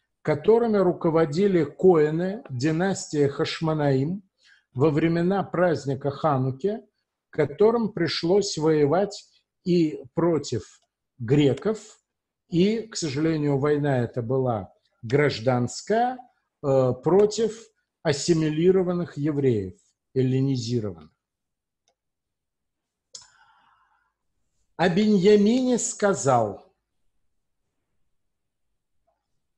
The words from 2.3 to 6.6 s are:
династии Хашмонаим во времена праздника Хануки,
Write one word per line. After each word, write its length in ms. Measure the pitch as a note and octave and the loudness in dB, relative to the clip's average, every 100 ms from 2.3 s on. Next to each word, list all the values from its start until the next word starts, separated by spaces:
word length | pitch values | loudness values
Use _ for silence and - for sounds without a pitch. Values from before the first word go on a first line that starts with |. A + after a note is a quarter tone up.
| G#3 - | -6 -10
династии 800 | B2 D3+ D#3+ F#3+ - - D3 C#3 | -4 -2 0 -2 -4 -4 0 0
Хашмонаим 960 | C#3+ D#3 - D#3+ D#3 C#3+ C3+ D3 G3 - _ _ _ _ | 0 -6 -4 -4 0 0 0 -2 -6 -12 _ _ _ _
во 180 | B2 D#3 | -2 0
времена 520 | D3 E3 E3+ F3 G3 | 2 0 0 0 -2
праздника 680 | - E3 F3+ C#3+ C3+ C3+ C#3+ | -4 0 0 0 -4 -4 -6
Хануки, 720 | - D#3+ C3 C3 C3 | -2 0 0 -2 -4